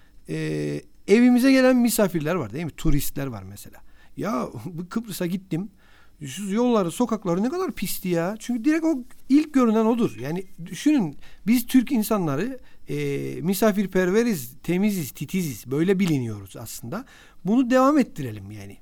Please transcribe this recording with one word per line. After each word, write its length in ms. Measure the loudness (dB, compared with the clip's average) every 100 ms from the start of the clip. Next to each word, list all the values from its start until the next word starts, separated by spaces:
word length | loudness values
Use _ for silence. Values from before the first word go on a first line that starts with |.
| -20 -20 -10
E, 520 | -6 -4 -4 -4 -6 -10 -10 4
evimize 440 | 6 6 6 6
gelen 240 | 6 6 4
misafirler 580 | 2 2 2 0 -2 -2
var 180 | -4
değil 120 | -6 -8
mi? 60 |
Turistler 560 | 0 4 4 2 -4 -6
var 160 | -8
mesela. 340 | -14 -16 -20 -20 -20 -20 -16 -8
"Ya 300 | -4 -4 -6 -8
<laughs> 80 | -10
bu 240 | -10 -8
Kıbrıs'a 360 | -8 -6 -6 -4
gittim. 460 | -4 -4 -6 -6 -12 -20 -20 -20 -16 -14
Şu 280 | -10 -4
yolları, 380 | 0 2 2 2
sokakları 520 | 0 -2 -2 0 0
ne 60 | 0
kadar 220 | -2 -4
pisti 380 | -4 -6 -4 -2
ya." 260 | 0 -2 -4
Çünkü 260 | -6 -2 0
direkt 200 | 2 2
o 120 | -2 -6 -12 2
ilk 240 | 2 4
görünen 320 | 2 4 4 2
odur. 320 | 2 0 -2
Yani 260 | -6 -6 -8 -14 -14
düşünün, 520 | -2 2 2 0 -4 -14 -6 0
biz 180 | 2 4
Türk 240 | 2 4
insanları, 680 | 0 0 0 0 -2 -4 -8 -14 -16 -8
e, 60 | -6 -4 -4 -6 -4
misafirperveriz, 1120 | -2 2 2 2 0 2 2 2 2 -2 -6 -8
temiziz, 480 | -2 0 2 0 -4
titiziz. 600 | -8 -6 -4 -4 -8 -4
Böyle 280 | 0 2 2
biliniyoruz 560 | 2 0 -2 -8 -12 -16
aslında. 480 | -14 -14 -12 -12 -14 -20 -20 -8 0
Bunu 240 | 2 4
devam 280 | 4 6 4
ettirelim 540 | 2 -4 -10 -10 -14
yani. 260 | -16 -16 -18